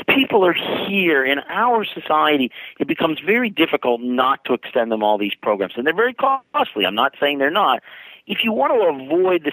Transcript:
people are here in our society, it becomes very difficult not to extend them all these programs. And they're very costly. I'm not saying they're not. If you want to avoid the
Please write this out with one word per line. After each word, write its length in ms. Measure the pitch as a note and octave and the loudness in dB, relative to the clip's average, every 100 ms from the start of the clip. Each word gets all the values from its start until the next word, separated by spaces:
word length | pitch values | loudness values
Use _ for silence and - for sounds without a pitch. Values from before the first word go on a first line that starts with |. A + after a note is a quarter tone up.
| - | 0
people 380 | C#4 C4 G#3+ F3+ | 2 4 4 4
are 80 | |
here 720 | D#3+ - - - G3 F3 C#3+ C3 | 2 -2 -4 -2 0 2 2 2
in 140 | C#3+ - | -2 -2
our 340 | F#3 A#3+ A#3 | -2 2 0
society, 680 | G3+ E3+ - D#3 D3+ D3 B2 - - - | -2 -8 -2 2 2 2 0 -6 -12 -6
it 80 | C#3+ | -4
becomes 320 | - E3 D3+ | -2 -2 -2
very 300 | D3+ A3+ A#3+ | -2 0 0
difficult 500 | F#3+ D#3+ C#3+ B2+ A#2+ | 0 0 0 0 -2
not 440 | B2 B2 B2+ C#3 - | -2 0 0 0 -2
to 80 | |
extend 360 | B2 - B2+ A#2 | -4 -2 -2 0
them 120 | A2 | 0
all 140 | G#2+ G#2 | 2 0
these 180 | G#2 - | -2 -4
programs. 380 | A#2 G2+ F#2+ - | -2 -2 -2 -4
And 100 | C#3 | -2
they're 80 | |
very 200 | E3+ A#3+ | 0 -2
costly. 720 | B3 C4+ C4+ - D4 C4 - F#2 | 0 0 0 -2 -4 -2 -2 -2
I'm 100 | G#2 | 0
not 180 | C3+ - | -2 0
saying 200 | C#3+ C#3+ | -2 0
they're 120 | C#3 | 0
not. 320 | F#3+ E3+ A#2 - - - - - | 2 2 0 -4 -20 -20 -18 -10
If 200 | G3+ A#3 | -4 -2
you 80 | |
want 180 | A3 C#4+ | 0 0
to 320 | C4 F3+ C#3 | 2 2 0
avoid 400 | C3 E3+ F#3 F3+ | -2 2 2 2
the 80 | D3 | -2